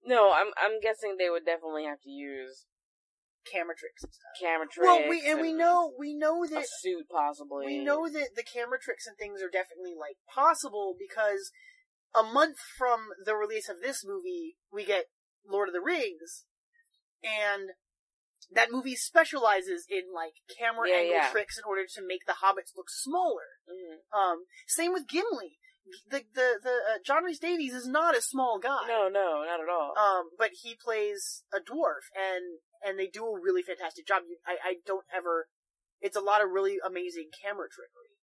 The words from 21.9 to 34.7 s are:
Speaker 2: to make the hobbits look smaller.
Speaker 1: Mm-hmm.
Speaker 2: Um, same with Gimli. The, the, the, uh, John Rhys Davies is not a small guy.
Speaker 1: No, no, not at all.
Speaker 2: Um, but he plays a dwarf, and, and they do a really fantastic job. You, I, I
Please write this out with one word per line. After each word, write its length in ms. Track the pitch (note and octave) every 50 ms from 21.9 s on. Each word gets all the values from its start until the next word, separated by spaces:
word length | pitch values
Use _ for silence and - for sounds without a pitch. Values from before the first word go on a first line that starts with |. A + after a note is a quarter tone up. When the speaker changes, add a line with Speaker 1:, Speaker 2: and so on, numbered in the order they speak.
| -
Speaker 2:
to 80 | - G3
make 200 | F3+ F#3 F3+ -
the 160 | - F3 - F#3+
hobbits 300 | F#3+ G3 F#3+ - - -
look 140 | F#3 F#3 -
smaller. 680 | - - - C4 D#4 F4+ F#4 E4 A3+ E3 D3+ - - _ _
Speaker 1:
Mm-hmm. 500 | - F3+ F#3 F3+ E3 D#3+ D#3+ _ _ G#3+
Speaker 2:
Um, 280 | G3+ G3 F3+ E3+ E3+ F3+ _ _ - - -
same 240 | - - E4+ F4
with 160 | F#4 F4+ C#4 -
Gimli. 500 | - E4+ G4+ A#4+ G4 A#3+ G3 E3 _ _ _ _ _ _ _ F#4+ F#4 - _ G#3
The, 140 | C4+ C#4 A3+ G#3+ _
the, 280 | C4 B3+ B3 A#3 G3+
the, 80 | - B3+ B3 A#3+ G3 G#3+ A3
uh, 40 | G#3+ F#4
John 200 | - C#4 D#4+ F4+
Rhys 160 | F4+ D#4 -
Davies 340 | D#4+ E4+ F4 E4 D4 C4 B3
is 140 | B3+ A#3+ B3+
not 260 | C4+ D4+ E4 E4+ D4+
a 60 | A#3
small 380 | A3+ - C4 C4 C4 B3 A3+ G3
guy. 240 | F#3 C4 C#4 B3 -
Speaker 1:
No, 220 | - A#3 A3 G3+ F#3+
no, 320 | G3 G3+ G3 F3 D#3 D3
not 160 | D3+ E3 F3 E3
at 80 | D#3+ E3+
all. 260 | F3 E3+ D3+ C#3+ - G#3+
Speaker 2:
Um, 320 | G#3 G3+ F#3+ F3+ E3+ E3 E3+ F3+
but 120 | A3 G3+ F#3 -
he 140 | - A#3 A#3 _
plays 640 | - A#3 A3 G#3+ G#3 G#3 G#3 G3 - - - - _ _
a 60 | - G3
dwarf, 480 | - - - D#4 D#4+ E3+ D3+ C#3 - - _
and, 480 | F#3+ F#3+ F#3+ F#3 F#3 F#3 F3+ E3 D#3+ _ _ _ _ -
and 140 | G3+ F#3+ G3
they 100 | F#3+ F#3
do 140 | E3 G#3+ A3+
a 80 | A3+ G#3+ F#3
really 220 | E3+ F#3+ F#3 F3+
fantastic 440 | F3+ F#3+ F3 - F#3 D#3+ - - D#3+
job. 160 | - G3 F#3 F3 E3+
You, 80 | F3 E3 _
I, 100 | E3+ F3+ E3
I 120 | D#3 F#3